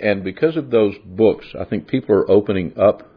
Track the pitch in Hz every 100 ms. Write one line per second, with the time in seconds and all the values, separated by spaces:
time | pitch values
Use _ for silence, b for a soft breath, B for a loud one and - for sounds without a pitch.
0 | 107 101 92 92 160 156 131 117 107 98
1 | 92 90 110 - - - - 107 - 131
2 | - 101 - 104 104 95 85 - 101 -
3 | -